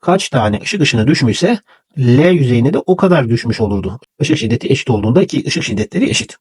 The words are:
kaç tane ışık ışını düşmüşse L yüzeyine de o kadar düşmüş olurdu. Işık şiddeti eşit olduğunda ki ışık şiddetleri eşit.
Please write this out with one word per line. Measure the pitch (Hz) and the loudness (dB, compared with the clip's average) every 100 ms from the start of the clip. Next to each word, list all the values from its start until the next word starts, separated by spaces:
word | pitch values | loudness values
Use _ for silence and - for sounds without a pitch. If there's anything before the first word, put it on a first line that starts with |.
kaç | - 190 - | -2 -2 0
tane | 131 107 104 | -2 0 -2
ışık | - 202 | -4 -2
ışını | 139 120 113 | 0 2 2
düşmüşse | 170 120 - 185 240 - _ _ 147 | 2 0 0 0 -2 -6 _ _ -2
L | 123 127 175 | 2 4 4
yüzeyine | 175 127 120 131 | 2 2 2 2
de | 196 | 0
o | - 185 | 0 0
kadar | 190 165 117 | 2 2 2
düşmüş | 117 117 110 | -2 -2 -2
olurdu. | 104 101 95 107 - - | -2 -2 -6 -10 -18 -6
Işık | 143 - | -2 -2
şiddeti | 110 117 - | -2 -4 0
eşit | - - | -2 0
olduğunda | 104 117 131 - | -2 2 2 2
ki | 143 - | -2 -4
ışık | 170 | -4
şiddetleri | - 104 107 180 262 | -4 -4 -4 -2 -2
eşit. | - - - | -2 -6 -10